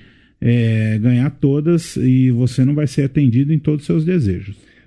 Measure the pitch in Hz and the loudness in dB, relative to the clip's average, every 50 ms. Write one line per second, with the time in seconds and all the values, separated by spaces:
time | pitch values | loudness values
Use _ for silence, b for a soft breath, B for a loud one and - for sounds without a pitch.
0 | b b b b b b b b - 117 120 120 113 113 110 110 110 110 110 107 | b b b b b b b b 0 0 2 2 2 0 0 0 0 -2 -2 0
1 | 110 123 123 120 131 147 - - - 135 139 151 151 170 175 160 165 - - - | 0 2 2 2 0 -2 -4 -2 -2 0 0 0 0 0 0 0 -2 -4 -6 -2
2 | 123 127 127 131 127 127 120 117 127 120 - - 127 139 147 151 151 139 - 151 | 0 2 2 4 2 2 2 0 0 -2 0 0 0 0 0 0 -2 -2 -2 -2
3 | 139 135 - 151 143 123 110 131 143 147 160 151 - 151 151 143 - - 170 165 | -2 0 0 0 2 2 2 2 0 0 0 -2 0 -2 -4 -2 -2 -2 -2 -2
4 | 156 175 185 170 120 98 90 - 98 101 101 - b b b b b | 0 0 0 0 0 0 -2 -4 -6 -12 -16 -20 b b b b b